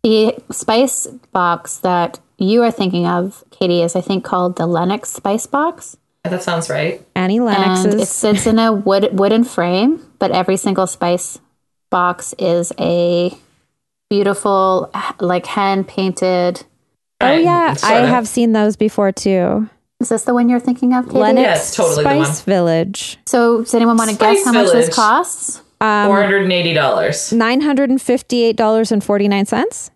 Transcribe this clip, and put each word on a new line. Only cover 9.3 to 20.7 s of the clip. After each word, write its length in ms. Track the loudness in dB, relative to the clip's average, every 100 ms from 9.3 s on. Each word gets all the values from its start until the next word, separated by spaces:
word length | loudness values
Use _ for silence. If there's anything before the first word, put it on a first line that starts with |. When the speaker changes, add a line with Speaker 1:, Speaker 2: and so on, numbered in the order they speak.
| 2
Speaker 1:
frame, 580 | 0 -2 0 2 0 0 -6 _
but 120 | -2
every 240 | 0 0 -2
single 320 | -2 -2 -2
spice 520 | -2 -2 -2 -4 -16 _ _ _ _ _
box 440 | 0 0 -2 -12 -4
is 320 | -2 0 -2 -4
a 560 | -2 0 0 0 -2 -6 _ _ _ _ _ _ _
beautiful, 800 | 0 0 0 0 2 2 0 -4 -8
h-, 200 | -10 -6
like, 260 | -2 -2 -2
hand-painted 1160 | -2 0 -2 -4 -4 -4 -2 -2 0 -2 -4 -16 _ _ _ _ _
Speaker 3:
Oh, 60 | 0
Speaker 2:
I 120 | 2
Speaker 3:
yeah. 340 | 2 2 0
Speaker 2:
sort 180 | 0 0
Speaker 3:
I 60 | 2
Speaker 2:
of. 80 | 2
Speaker 3:
have 180 | 0 -2
seen 240 | 0 2
those 220 | 2 0 0
before, 360 | -2 0 -2
too. 560 | 0 0 0 0 -2 -4 _ _ _
Speaker 1:
Is 100 | -4
this 140 | -2 0
the 100 | 2
one 140 | 2
you're 100 | 2
thinking 340 | 0